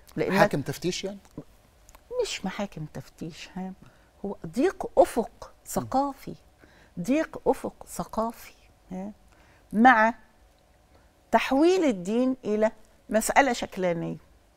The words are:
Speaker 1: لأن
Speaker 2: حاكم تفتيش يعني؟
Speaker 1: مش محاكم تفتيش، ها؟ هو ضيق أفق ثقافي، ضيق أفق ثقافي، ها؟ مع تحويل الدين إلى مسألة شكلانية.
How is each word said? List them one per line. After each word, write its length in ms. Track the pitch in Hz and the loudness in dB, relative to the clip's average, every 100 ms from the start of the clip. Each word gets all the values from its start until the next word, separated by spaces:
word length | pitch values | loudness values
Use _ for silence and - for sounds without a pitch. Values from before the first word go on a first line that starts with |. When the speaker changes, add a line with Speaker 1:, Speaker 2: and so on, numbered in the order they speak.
| - - | -10 -4
Speaker 1:
لأن 220 | - 190 | 0 4
Speaker 2:
حاكم 220 | 208 156 | 4 2
تفتيش 440 | 135 - 170 - | -4 -6 -6 -6
يعني؟ 140 | 196 202 - - - - _ _ - - - 494 | -8 -12 -16 -18 -18 -20 _ _ -20 -20 -8 -4
Speaker 1:
مش 220 | 415 - | -4 -4
محاكم 400 | 185 - 202 160 151 | -8 -6 -8 -8 -12
تفتيش، 540 | 151 - - 160 - - | -12 -16 -14 -14 -14 -14
ها؟ 180 | 180 190 190 - - _ _ | -10 -10 -12 -20 -20 _ _
هو 120 | 202 - 165 | -10 -10 -6
ضيق 440 | 214 370 - - - | -2 0 -2 0 4
أفق 540 | 349 247 - - - - - | 4 2 -6 -8 -20 -20 -8
ثقافي، 680 | 190 113 262 277 - - 156 _ _ - _ - - | -6 -2 0 -2 -4 -14 -16 _ _ -20 _ -14 -6
ضيق 400 | 175 302 311 - 180 | 0 0 0 -2 -2
أفق 400 | 175 202 - - | -2 -4 -12 -12
ثقافي، 680 | - 175 226 226 - - - - _ - | -10 -6 -4 -4 -6 -18 -20 -20 _ -14
ها؟ 200 | 185 202 - _ - _ _ _ | -12 -12 -14 _ -20 _ _ _
مع 420 | 196 254 226 226 - - _ _ _ _ _ _ _ _ _ _ | 6 6 8 4 0 -12 _ _ _ _ _ _ _ _ _ _
تحويل 540 | 226 - 269 330 381 | 0 2 4 4 4
الدين 520 | 302 190 180 226 262 262 | 2 0 -2 0 0 -2
إلى 260 | 202 214 214 - - _ - | -2 0 0 -2 -16 _ -4
مسألة 420 | 214 - - 277 | -2 2 4 4
شكلانية. 640 | 240 - 190 180 170 165 156 - _ _ | 0 -6 -2 -2 -2 -4 -10 -14 _ _